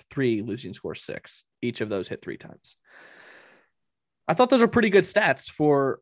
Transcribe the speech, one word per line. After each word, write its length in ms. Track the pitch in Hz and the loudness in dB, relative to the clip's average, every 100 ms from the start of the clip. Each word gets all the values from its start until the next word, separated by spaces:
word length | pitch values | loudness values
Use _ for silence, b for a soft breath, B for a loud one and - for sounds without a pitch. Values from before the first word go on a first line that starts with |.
| - | -10
three, 300 | - 127 107 | -2 0 0
losing 320 | 113 98 85 | -4 -8 -12
score 220 | 95 82 78 | -12 -12 -10
six. 480 | - - - - - _ | -12 -14 -16 -20 -20 _
Each 200 | 120 - | -8 -6
of 80 | 107 | -6
those 180 | 101 90 | -6 -8
hit 140 | - | -10
three 160 | - - | -12 -14
times. 400 | - - - - _ b b b b b b b b b _ _ _ _ - | -16 -20 -20 -20 _ b b b b b b b b b _ _ _ _ -2
I 60 | 170 | 2
thought 140 | 247 | 4
those 120 | 262 | 4
were 60 | 226 | 4
pretty 240 | 240 220 | 4 4
good 120 | 190 | 4
stats 460 | - 208 185 131 - | 4 2 0 0 -4
for, 500 | - 151 139 135 - | -2 2 2 2 -2